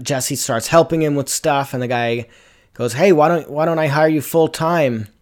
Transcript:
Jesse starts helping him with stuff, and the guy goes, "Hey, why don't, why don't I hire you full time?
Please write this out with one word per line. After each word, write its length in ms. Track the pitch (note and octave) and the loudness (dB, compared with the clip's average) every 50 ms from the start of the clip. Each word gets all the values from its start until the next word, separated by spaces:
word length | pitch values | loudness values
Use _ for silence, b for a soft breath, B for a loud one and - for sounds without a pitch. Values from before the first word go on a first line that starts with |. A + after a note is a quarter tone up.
| B2 | -6
Jesse 320 | - D3 C3 B2 - C#3+ | -6 -4 -4 -4 -4 -6
starts 320 | B2+ - - B2+ A2+ A2 | -6 -4 -2 -2 -4 -2
helping 340 | - - E3+ E3 E3 E3 E3 D#3 | 2 4 4 4 4 0 -2 0
him 120 | D3+ D3 | 0 -2
with 140 | C#3+ C3 - | -2 -4 -4
stuff, 440 | - - - E3 C#3+ C#3 C3+ - - | -6 -4 -2 0 0 0 -2 -4 -6
and 60 | B2+ | -6
the 60 | B2 | -4
guy 400 | A#2+ B2 A#2+ A#2+ A#2 A#2 A#2+ A2+ b b b b b b b b b b | -4 -2 -2 -2 -2 -4 -4 -6 b b b b b b b b b b
goes, 200 | - A#2+ A#2+ A2 | -6 -6 -4 0
"Hey, 180 | C3 F3 G3+ F3+ | 2 4 4 6
why 160 | D3 D3+ D#3+ | 6 4 4
don't, 200 | E3+ E3 - - | 2 0 -2 -6
why 160 | C#3+ D3 D#3 | -4 -2 -2
don't 120 | E3+ E3 D#3+ | 0 0 0
I 80 | D#3 | 0
hire 220 | D3 C#3 D3+ D#3 D#3+ | 0 2 2 2 4
you 120 | D#3+ D3+ | 2 0
full 280 | B2+ - - E3 D#3+ D#3 | -2 0 2 2 2 2
time? 580 | - - E3 D#3+ F3 E3+ D3+ C3 A#2+ A2 G#2+ G2 _ _ | 0 -2 -2 0 0 2 0 0 0 -4 -8 -12 _ _